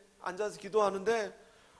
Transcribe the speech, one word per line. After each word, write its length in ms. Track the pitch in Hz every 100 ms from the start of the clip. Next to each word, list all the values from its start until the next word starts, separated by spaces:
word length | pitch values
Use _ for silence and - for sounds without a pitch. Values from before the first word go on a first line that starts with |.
| - _
앉아서 380 | - 180 208 175
기도하는데 880 | 196 202 208 196 190 233 202 - - - -